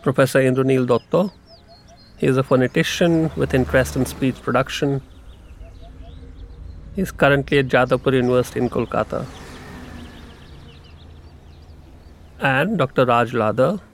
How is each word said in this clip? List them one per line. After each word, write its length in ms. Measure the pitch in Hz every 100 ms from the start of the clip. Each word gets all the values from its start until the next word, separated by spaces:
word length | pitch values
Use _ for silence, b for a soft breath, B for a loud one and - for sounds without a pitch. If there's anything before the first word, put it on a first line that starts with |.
Professor 380 | - 135 131 135
Indranil 460 | 131 127 131 131 127
Dotto, 460 | 117 - 160 196 - - - - - - - - -
he 100 | 143
is 100 | 131
a 60 |
phonetician 920 | 131 127 127 - 165 - 175 165 160 -
with 200 | 143 135
interest 400 | 127 - 127 139
in 100 | 127
speech 340 | - 131 123
production. 640 | - 127 131 - 143 139 - - - - - - - - - - - - - - - - - - - -
He 60 |
is 100 | 190
currently 460 | - 143 139 139 143
at 120 | 131
Jadavpur 440 | 127 127 131 -
University 460 | 131 123 127 120 120
in 100 | 123
Kolkata. 560 | - 113 117 110 120 135 - - - - - - - - - - - - - - - - - - - - - - - - - - - - - - -
And 380 | - 135 - -
Doctor 300 | 131 - 127
Raj 240 | 120 117
Ladha 500 | 120 107 117 135 208 -